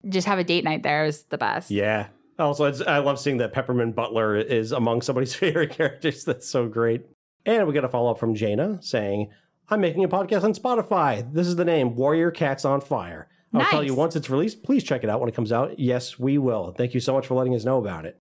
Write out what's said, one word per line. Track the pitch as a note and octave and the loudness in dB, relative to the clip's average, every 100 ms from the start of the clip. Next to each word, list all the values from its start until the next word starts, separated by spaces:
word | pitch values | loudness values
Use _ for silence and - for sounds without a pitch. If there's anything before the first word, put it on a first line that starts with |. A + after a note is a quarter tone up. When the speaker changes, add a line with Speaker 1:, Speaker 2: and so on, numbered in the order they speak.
| G3+ | -2
Speaker 1:
just | F#3+ F#3 | -2 0
have | G3 | 0
a | |
date | F3 F3 | 2 0
night | D#3 D#3 | 0 -2
there. | C#3 D3+ | 0 0
It | D3+ | 0
was | D3 | -2
the | - - | -8 -4
best. | A2 - - | -2 -2 -2
Speaker 2:
Yeah. | G2+ G#2 A2 G#2 _ _ - | 0 0 0 -4 _ _ -2
Also, | D3+ C#3+ D3 | -2 2 0
it's, | B2+ | 0
I | F3+ D3 | 0 2
love | C#3 B2+ | 2 0
seeing | D3 B2+ | -2 0
that | A2+ | 0
Peppermint | - C3 B2 A2+ A2 | -2 0 0 0 -2
Butler | A#2 A2 A2 G#2 | -2 0 2 0
is | A2 A#2 A2 | 0 0 0
among | C3+ A#2 A#2 | 0 0 0
somebody's | B2 B2+ B2+ | 0 -2 -2
<laughs> | |
favorite | - F#3 D#3 D3 | 0 0 2 -2
characters. | - D#3 - D#3 - - | 0 -2 0 -4 -4 -4
That's | A#2+ - | -6 -2
so | C3+ A#2 | -2 0
great. | A2+ A#2 A#2 - _ _ _ - | 0 0 0 -6 _ _ _ 0
And | A3+ F3+ | 2 2
we | |
got | C#3+ B2+ | 0 0
a | |
follow-up | B2 A#2+ A2+ | 2 0 2
from | A2+ | 0
Jaina | G#2+ G#2+ G#2 F#3 G3 | 0 0 2 0 -4
saying, | - A#2+ G#2 G2+ G#2 - _ _ _ | -2 -2 0 -2 -4 -8 _ _ _
"I'm | G#3+ | 0
making | F3+ D#3 | 0 2
a | F#3 | 0
podcast | F#3 G3 G#3 | 0 0 0
on | G#3 | 2
Spotify. | G#3 B3 A#3+ - F#3+ D3 G#2+ A#2 | 0 0 -2 0 2 2 0 -2
This | D3+ F3 | -2 0
is | E3+ | 0
the | |
name, | F3 D#3+ B2 A#2 | 2 2 2 2
Warrior | C3+ E3 E3+ | 2 2 2
Cats | E3 D3 C#3 | 0 -2 0
on | C#3 C#3 | 0 0
Fire. | C3+ B2+ E2+ D#2+ - _ _ | 0 -4 -4 -14 -18 _ _
I'll | A3+ - | 0 2
tell | D3+ | 2
you | C#3+ | 0
Speaker 1:
Nice. | B2+ | 0
Speaker 2:
once | D#3+ D#3+ | 0 0
it's | C3+ | -2
released. | C3+ G#3+ - | 0 0 -4
Please | - C4+ | 0 0
check | - C3 | 2 -2
it | G#2+ | 0
out | A2 | 0
when | A#2+ | 0
it | |
comes | A#2 G#2+ | -2 0
out." | A#2 C3+ - | 0 0 0
Yes, | B2 B2 B2 - | 0 0 -2 -4
we | B2+ C#3+ | 0 2
will. | B2+ A2 F2+ F2+ | 2 0 -4 -4
Thank | B2 | -2
you | B2+ | 0
so | A#2+ | 0
much | C3+ C3+ | 0 2
for | |
letting | B2+ B2+ | 0 2
us | B2 | 0
know | A2+ C3 | 0 0
about | G#2 E2+ | -2 -6
it. | E2 - | -10 -16